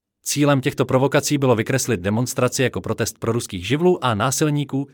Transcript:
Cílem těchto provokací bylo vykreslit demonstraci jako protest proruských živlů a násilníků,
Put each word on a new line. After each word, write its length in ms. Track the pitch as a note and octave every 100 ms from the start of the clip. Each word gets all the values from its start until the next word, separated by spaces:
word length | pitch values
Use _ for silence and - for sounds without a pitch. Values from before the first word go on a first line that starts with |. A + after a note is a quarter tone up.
| _ _
Cílem 380 | - C#3 C#3+ C3+
těchto 240 | C#3 - B2+
provokací 520 | C3 C#3 D3+ - D3
bylo 180 | C3+ A2
vykreslit 440 | A2 C3 - G2+
demonstraci 640 | F#2 A2 B2 - B2 -
jako 180 | B2 -
protest 380 | G2+ A2 A2+ -
proruských 480 | A#2 A#2 - F#2 F#2
živlů 380 | D3 F3+ F3+ B2+
a 80 |
násilníků, 760 | G#2 B2 - D3+ D3 C#3 C3+ C#3